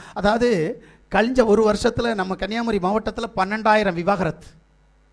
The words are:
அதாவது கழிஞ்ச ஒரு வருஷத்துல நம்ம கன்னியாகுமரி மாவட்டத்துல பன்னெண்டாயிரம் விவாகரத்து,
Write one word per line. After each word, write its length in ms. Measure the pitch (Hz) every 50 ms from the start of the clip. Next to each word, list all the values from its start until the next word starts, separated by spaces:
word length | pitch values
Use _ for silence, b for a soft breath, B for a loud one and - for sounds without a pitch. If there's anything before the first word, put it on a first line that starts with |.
| B B B
அதாவது 680 | B 185 202 220 233 240 240 226 175 156 170 254 - b b b b b _
கழிஞ்ச 340 | - 196 214 240 262 254 226
ஒரு 260 | 226 202 220 220 214
வருஷத்துல 420 | 208 202 - 233 226 - 233 233 226
நம்ம 220 | 196 185 185 190
கன்னியாகுமரி 420 | 180 190 196 220 233 233 233 214 196
மாவட்டத்துல 460 | 175 185 208 220 214 220 214 - 233 220 -
பன்னெண்டாயிரம் 580 | 190 185 190 208 220 214 220 214 214 208 196 170
விவாகரத்து, 540 | 165 170 180 202 175 180 160 - - - - - - _ _ _ _ _ _ _ _ _ _